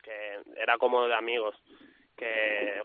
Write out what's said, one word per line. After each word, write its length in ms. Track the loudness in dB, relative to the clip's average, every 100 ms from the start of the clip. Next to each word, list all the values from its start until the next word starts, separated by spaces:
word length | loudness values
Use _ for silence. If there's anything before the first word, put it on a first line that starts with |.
que 360 | -14 -10 -10 -10 -12 -4
era 160 | 2 4
como 280 | 4 4 4
de 80 |
amigos, 420 | 2 0 0 -2 -4 _ -20 -20 _ _ -10
que 640 | -4 0 0 0 -2 -4